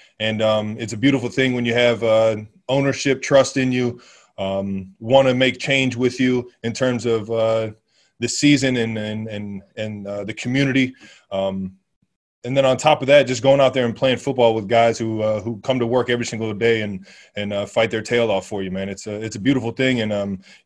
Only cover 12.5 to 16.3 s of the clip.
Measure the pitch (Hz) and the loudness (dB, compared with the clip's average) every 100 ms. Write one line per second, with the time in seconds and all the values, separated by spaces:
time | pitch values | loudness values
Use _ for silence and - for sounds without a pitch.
12.5 | 135 135 127 156 151 131 143 127 123 131 | 0 2 4 4 2 6 6 6 0 4
13.5 | 139 135 131 120 110 131 120 - 123 117 | 4 4 2 -2 0 0 0 -2 2 2
14.5 | 110 98 113 117 113 113 110 107 107 101 | 2 2 4 4 2 -4 -2 -2 -2 -6
15.5 | 110 - 131 117 123 117 120 113 | -8 -2 -2 0 0 0 -2 -2